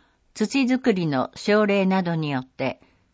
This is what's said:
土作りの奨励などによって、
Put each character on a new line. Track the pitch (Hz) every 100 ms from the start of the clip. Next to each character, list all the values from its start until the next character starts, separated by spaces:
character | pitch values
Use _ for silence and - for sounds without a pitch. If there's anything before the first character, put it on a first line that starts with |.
| _ _ _
土 | - 214 269 247
作 | 254 254
り | 185 165
の | 135 -
奨 | - - 208 208
励 | 202 190
な | 190
ど | 175
に | 165 151
よ | 135
っ | 127
て、 | - 131 - _ _ _